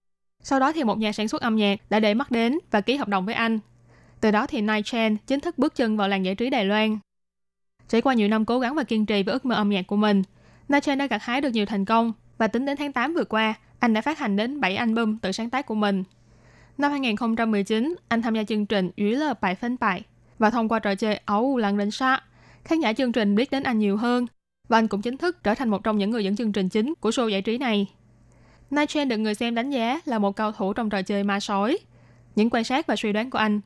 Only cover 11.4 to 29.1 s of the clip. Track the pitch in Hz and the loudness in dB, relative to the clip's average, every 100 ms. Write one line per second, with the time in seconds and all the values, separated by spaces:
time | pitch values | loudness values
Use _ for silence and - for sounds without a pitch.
11.4 | 285 226 202 202 196 226 233 220 - - | 0 0 0 -2 2 2 2 -2 -10 -2
12.4 | 220 233 277 285 285 254 262 339 226 220 | 0 0 -2 -4 -4 -2 -2 -2 -2 0
13.4 | 220 214 _ - 240 214 285 311 247 202 | 0 -2 _ -2 2 2 0 -2 -2 0
14.4 | 233 285 190 190 233 226 226 214 190 190 | -2 -2 -2 0 0 0 0 -2 -4 -4
15.4 | 226 254 - 220 208 196 190 _ - - | -4 -4 -4 0 0 0 -4 _ -20 -20
16.4 | - - - - 285 285 254 214 233 226 | -20 -20 -16 -2 -2 0 -2 0 0 0
17.4 | 233 208 196 220 277 359 - 233 233 220 | 0 0 0 0 0 -4 -4 -2 0 -2
18.4 | 208 214 208 208 180 - 208 254 311 233 | -2 -2 0 0 0 0 0 0 -2 -2
19.4 | 190 185 240 254 220 185 - _ _ - | -2 -2 -4 -2 -2 -2 -8 _ _ 0
20.4 | 220 240 220 226 214 196 214 208 - 208 | 2 2 0 0 0 -2 -2 -2 -2 0
21.4 | 262 262 208 202 202 - 262 262 - _ | 0 0 0 0 -2 -2 0 0 -4 _
22.4 | - - - 330 240 220 254 233 202 202 | -20 -12 -2 0 0 0 0 2 2 2
23.4 | 277 269 277 220 208 202 240 247 240 _ | 2 0 0 0 2 2 0 0 -2 _
24.4 | _ _ - 226 220 202 240 269 349 349 | _ _ 0 2 2 -2 -4 -2 -4 -2
25.4 | 208 233 247 196 226 214 196 240 190 208 | -2 -2 0 -2 0 0 0 0 -2 -2
26.4 | 226 202 185 214 240 339 214 233 226 196 | -2 0 0 0 -2 -2 -2 0 0 0
27.4 | 196 240 262 208 202 _ _ _ - - | -2 -2 0 0 -2 _ _ _ -20 -20
28.4 | - - - 285 294 302 277 | -20 -20 -4 -2 0 0 0